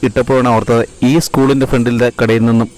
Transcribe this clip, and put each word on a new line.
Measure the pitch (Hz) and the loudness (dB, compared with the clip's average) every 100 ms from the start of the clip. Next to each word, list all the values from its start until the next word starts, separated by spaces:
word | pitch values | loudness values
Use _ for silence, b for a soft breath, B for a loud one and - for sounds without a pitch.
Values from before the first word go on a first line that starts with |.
ഇട്ടപ്പോഴാണ് | 127 131 120 131 120 | -4 -2 0 0 2
ഓർത്തത്, | 113 107 120 - - | 0 0 0 -2 -2
ഈ | 123 160 | 0 0
സ്കൂളിൻ്റെ | - - 135 135 131 | 0 0 0 2 0
ഫ്രണ്ടിലത്തെ | 127 120 120 123 - | 0 0 0 -2 0
കടയിൽ | 117 113 117 | 0 0 2
നിന്നും | 113 110 | 0 -2